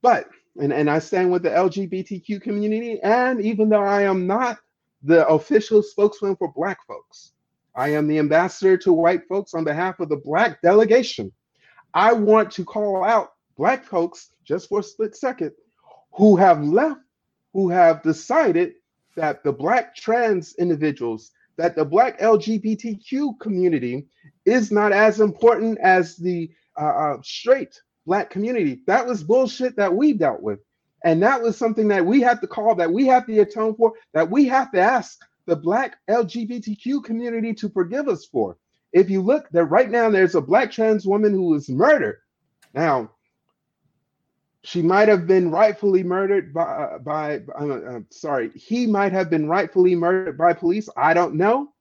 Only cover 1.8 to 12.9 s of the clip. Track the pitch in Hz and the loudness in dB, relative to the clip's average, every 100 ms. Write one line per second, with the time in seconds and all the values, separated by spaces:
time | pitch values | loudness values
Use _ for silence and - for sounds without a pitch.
1.8 | 190 185 190 190 - 208 220 208 208 214 | -6 -8 -8 -12 -10 -10 -6 -4 -4 -4
2.8 | 233 220 196 233 247 254 214 214 220 214 | -6 -6 0 0 0 -2 -4 0 2 2
3.8 | 202 202 202 185 180 214 247 220 _ _ | 2 0 0 0 -2 -2 -4 -6 _ _
4.8 | _ _ 135 165 156 156 - 247 214 214 | _ _ 2 4 6 2 2 -2 2 0
5.8 | 208 - 208 208 196 190 170 139 175 185 | 0 0 0 0 -6 -4 -6 -4 -6 -6
6.8 | _ 104 _ - - _ _ _ _ - | _ -20 _ -20 -20 _ _ _ _ -6
7.8 | 135 151 151 156 151 156 180 - 190 185 | -2 -2 0 0 2 2 0 0 2 2
8.8 | 196 165 165 175 - 196 196 170 156 147 | 2 2 2 0 -4 -6 -6 -6 -4 -4
9.8 | 185 180 160 147 135 160 233 151 170 208 | -6 -6 -6 -6 -2 0 0 0 4 4
10.8 | 220 233 254 - 98 _ _ _ _ _ | 6 2 2 -8 -12 _ _ _ _ _
11.8 | _ - 214 233 208 220 208 - 170 214 | _ 2 2 2 4 4 2 -6 -10 -6
12.8 | 208 | -4